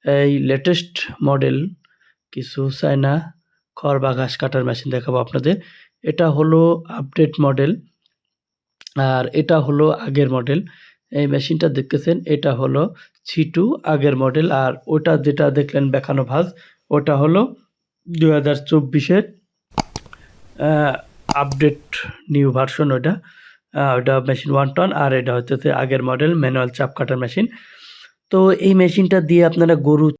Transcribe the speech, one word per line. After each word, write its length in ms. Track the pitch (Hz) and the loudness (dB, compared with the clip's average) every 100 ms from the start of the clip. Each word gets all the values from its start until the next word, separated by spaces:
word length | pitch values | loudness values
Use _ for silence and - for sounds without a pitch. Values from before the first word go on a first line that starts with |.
| 143 | 0
এই 200 | 143 143 143 | 2 2 2
লেটেস্ট 540 | 135 135 175 170 - - - - | 0 0 0 -2 -4 -12 -12 -2
মডেল 340 | 143 139 135 131 180 175 _ _ _ _ _ | 0 2 0 -2 -4 -10 _ _ _ _ _
কিছু 280 | 139 127 - 135 | -14 -10 -6 -6
চায়না 420 | 135 147 139 135 151 160 _ _ _ _ - | -2 -2 0 0 0 -4 _ _ _ _ -6
খড় 220 | 147 139 | -2 0
বা 120 | 135 | 0
ঘাস 200 | 127 127 - | -2 -4 -4
কাটার 260 | 135 139 123 | -4 -2 -2
মেশিন 240 | 123 135 | -6 -6
দেখাবো 260 | 127 127 127 | -6 -2 -4
আপনাদের। 380 | 123 139 139 196 - - _ _ | -2 -2 0 -2 -6 -20 _ _
এটা 240 | - 160 165 | -6 0 0
হলো 320 | 143 156 160 165 165 165 | 2 4 4 4 2 -4
আপডেট 440 | 117 135 - 156 160 | -10 -8 0 0 2
মডেল, 300 | 143 135 139 233 _ _ _ _ _ _ _ _ _ _ - 139 | 0 2 0 -2 _ _ _ _ _ _ _ _ _ _ -10 -2
আর 200 | 135 127 123 | 0 0 -2
এটা 240 | 151 156 160 | -2 2 0
হলো 260 | 135 147 156 - | 2 2 2 0
আগের 300 | - 139 139 | -2 0 0
মডেল। 300 | 127 123 151 - - - _ _ | 0 -2 -4 -4 -18 -20 _ _
এই 140 | 143 143 | -4 -2
মেশিনটা 400 | 139 135 160 165 | -2 -2 -2 0
দেখতেছেন, 460 | 131 131 143 156 175 170 | -2 -4 -2 -2 -2 -2
এটা 260 | 147 139 | -2 0
হলো 280 | 123 131 135 180 175 - _ - | -2 0 0 -2 -6 -20 _ -8
সি 160 | - 160 | -4 -2
টু 180 | 165 214 320 | 0 -2 -2
আগের 320 | - 151 143 131 | -2 0 0 0
মডেল, 320 | 131 143 165 | 0 0 0
আর 200 | 135 131 - - | 0 -2 -4 -4
ওটা 260 | 156 165 151 | -2 0 0
যেটা 280 | 143 143 147 | 0 0 0
দেখলেন 340 | 139 139 143 139 | 0 -2 -2 0
বেঁকানো 320 | 135 - 139 | -2 -2 -4
ভাঁজ, 240 | 123 139 180 - - _ _ | 0 -2 -2 -8 -20 _ _
ওটা 220 | 147 147 139 | -2 0 2
হলো 240 | 151 180 254 - _ _ _ _ - | 2 2 0 -6 _ _ _ _ -10
দুই 240 | 170 160 | 0 2
হাজার 260 | 147 143 143 143 | 4 0 -2 0
চব্বিশের, 580 | 160 135 147 135 185 214 _ _ _ _ - - - - - - - - - | 0 2 -2 2 0 0 _ _ _ _ -12 -10 -16 -18 -20 -20 -20 -20 -4
আহ, 360 | 143 156 147 127 - - - | 0 0 0 -4 -12 -14 -2
আপডেট 540 | 139 139 139 151 147 - - - - - | 0 0 2 0 0 -12 -12 -12 -16 -4
নিউ 180 | 143 139 | 0 0
ভার্সন 360 | 127 135 - 147 | 0 -2 -2 0
ওটা। 220 | 131 143 190 _ - - _ _ | 0 -2 -4 _ -20 -20 _ _
আহ, 180 | 143 139 127 | -2 0 0
ওটা 200 | 127 135 | 0 0
মেশিন 300 | 131 131 147 | 0 -4 0
ওয়ান 160 | 139 139 | 0 0
টন, 200 | 139 185 | 0 -2
আর 180 | 147 139 | 0 0
এটা 180 | 131 127 | 0 -2
হচ্ছে 360 | 123 123 135 143 | -4 -4 -2 -2
আগের 280 | 131 131 131 | -2 -2 -2
মডেল 280 | 127 127 156 170 | -2 -2 0 0
ম্যানুয়াল 340 | 131 131 123 | 0 0 -4
চাপ 220 | 123 135 - | -4 -6 -4
কাটার 220 | 131 127 | -4 -4
মেশিন। 280 | 123 175 233 - - - - - - _ _ | -4 -2 -4 -6 -20 -20 -20 -20 -20 _ _
তো 100 | 190 190 185 | 4 4 4
এই 140 | 190 | 4
মেশিনটা 460 | 190 180 180 185 190 | 6 4 2 2 2
দিয়ে 220 | 156 175 165 | 4 4 4
আপনারা 300 | 165 165 156 | 4 2 4
গরু 320 | 139 151 156 | 4 4 2